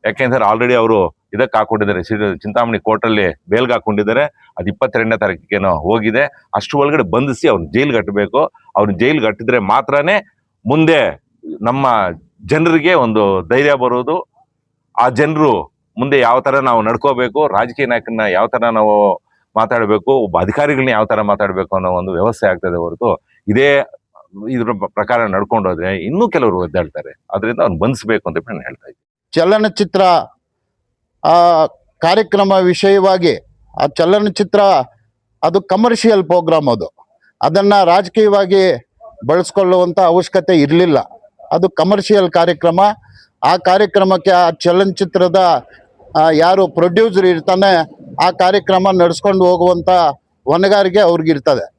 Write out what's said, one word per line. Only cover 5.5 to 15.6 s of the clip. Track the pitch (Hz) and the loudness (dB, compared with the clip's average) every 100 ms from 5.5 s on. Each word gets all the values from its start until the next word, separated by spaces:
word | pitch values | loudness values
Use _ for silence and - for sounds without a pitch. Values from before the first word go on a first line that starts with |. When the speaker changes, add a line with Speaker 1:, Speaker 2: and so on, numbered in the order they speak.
| 101 95 82 | -2 -2 -2
Speaker 1:
ಹೋಗಿದೆ. | 80 113 107 113 143 _ _ 101 | -2 -2 0 -2 -4 _ _ -8
ಅಷ್ಟ್ರ | - 143 | -4 -2
ಒಳಗಡೆ | 143 151 | 0 0
ಬಂಧಿಸಿ | 101 110 139 120 160 | -2 -2 -2 -2 0
ಅವ್ರನ್ನ | 101 82 | 0 -2
ಜೈಲ್ಗೆ | 107 143 117 | -2 0 -2
ಕಟ್ಟಬೇಕು. | 104 101 101 135 156 _ _ - | -2 -4 -2 -2 -2 _ _ -2
ಅವ್ರನ್ನ | 104 90 | -2 0
ಜೈಲ್ಗೆ | 120 156 110 | 0 0 -2
ಕಟ್ಟಿದ್ರೆ | 104 117 123 | -4 -2 -2
ಮಾತ್ರನೇ | 98 117 135 143 151 202 - _ _ _ 104 | 0 -2 0 -2 0 -2 -4 _ _ _ -2
ಮುಂದೆ | 147 160 160 107 71 _ _ - 78 | 0 2 2 0 -4 _ _ -18 -8
ನಮ್ಮ | 110 131 135 113 92 85 _ _ 92 | -4 -2 0 0 -2 -6 _ _ -4
ಜನರಿಗೆ | 147 170 165 151 | 0 2 2 2
ಒಂದು | 175 120 110 101 95 82 | 0 0 0 0 0 0
ಧೈರ್ಯ | 123 143 139 | 0 2 0
ಬರೋದು. | 123 123 123 175 - _ _ _ _ _ _ - | 0 -2 -4 -6 -8 _ _ _ _ _ _ -2
ಆ | 123 | 0
ಜನರು | 120 151 156 151 104 | 0 -2 2 0 0